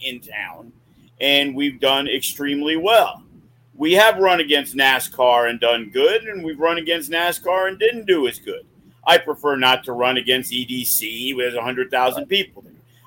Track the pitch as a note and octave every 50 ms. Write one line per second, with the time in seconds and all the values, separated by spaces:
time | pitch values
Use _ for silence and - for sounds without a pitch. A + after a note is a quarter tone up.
0 | B2+ C3 B2 A#2+ - A2 G#2+ G#2 G2 F2 E2 F2 A#2 A#2+ - _ _ _ _ _
1 | _ _ _ - B2+ C#3 C#3+ C#3+ C#3 C#3+ B2+ C3+ C#3+ C#3+ B2+ A#2 C#3 C3 C#3 C#3
2 | C#3 B2+ A#2+ C#3 - - - - C#3+ C#3+ C#3+ C#3+ D3 D3+ D#3+ D#3+ E3+ G#3 A#3 G#3+
3 | F3 - - - - _ - - - _ _ _ _ _ _ - D3+ D#3+ F3 G3
4 | G#3+ A3 G#3 F#3 F#3+ F#3 F3+ E3+ D#3 C#3+ D3 C#3+ C3+ - - C#3 C3+ C3+ C3 B2+
5 | - - - - B2+ B2 A#2+ A#2+ A#2+ A#2 A#2+ A2+ A#2 A#2 A#2+ A#2 A2+ G2+ G#2 C3
6 | C#3+ E3+ G#3+ A3+ A3 A3 G#3 F#3+ E3 D#3+ D3+ C#3 D#3+ E3 E3+ E3+ D#3+ E3+ E3+ E3+
7 | C#3+ C#3+ E3 E3 F3 F3 E3 - - F3 F#3 F#3+ F#3+ F#3+ F#3+ F#3+ G#3+ A#3 A#3+ A#3
8 | G#3+ G3 F3+ D#3+ C3 A#2+ - - - G#2 F#2 - - _ _ _ _ _ _ _
9 | - D#3 F3 E3+ - D#3 C#3+ - - D3 C#3 C3 B2+ B2+ B2+ B2+ - C3 A#2+ A#2+
10 | B2 B2+ C3 B2 A#2 B2 B2+ C3 B2 - B2 B2+ B2 A#2 B2+ B2+ A#2 - - -
11 | A2 A2 A2+ A#2 B2 C3+ C3+ B2+ B2 B2 A#2+ A#2+ A2+ B2+ B2+ B2 B2 - C3+ B2
12 | B2+ B2+ - - - - G3 G3 F#3 - _ - - - - - _ _ _ _
13 | _